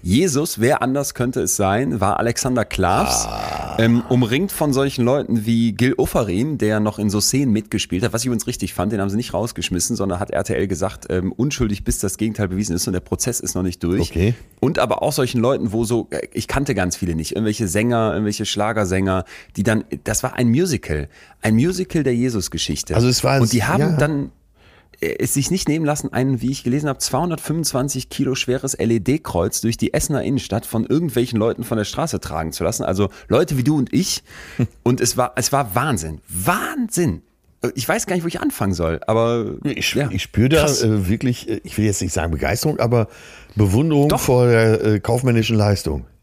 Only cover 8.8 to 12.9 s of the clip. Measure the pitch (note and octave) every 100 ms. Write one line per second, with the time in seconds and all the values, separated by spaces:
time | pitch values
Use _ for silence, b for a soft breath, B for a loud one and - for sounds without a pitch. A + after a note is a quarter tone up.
8.8 | F#2 A2 G2 G#2 A#2+ F2 A2+ - E2+ F2+
9.8 | - A2+ G2 F2+ G2 - - D2 F#2 F2
10.8 | F#2+ - - F#2 F#2 - C#3 - A#2 G2
11.8 | - - G2 - A2 G#2+ G2 F#2 G#2 F2
12.8 | -